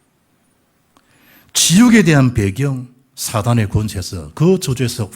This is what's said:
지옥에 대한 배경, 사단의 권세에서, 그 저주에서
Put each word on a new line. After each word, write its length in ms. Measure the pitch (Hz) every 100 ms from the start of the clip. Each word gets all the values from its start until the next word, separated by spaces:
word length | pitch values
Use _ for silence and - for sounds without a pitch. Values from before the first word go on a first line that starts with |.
| _ _ _ _ _ _ _ _ _ _ _ _ _ _ _
지옥에 500 | - - 170 247 226
대한 300 | 170 147 131
배경, 540 | 120 98 95 139 131 127 _ _ -
사단의 540 | - 110 104 120 101
권세에서, 640 | 107 107 98 90 90 76
그 260 | - 165 185
저주에서 500 | 180 123 123 - 110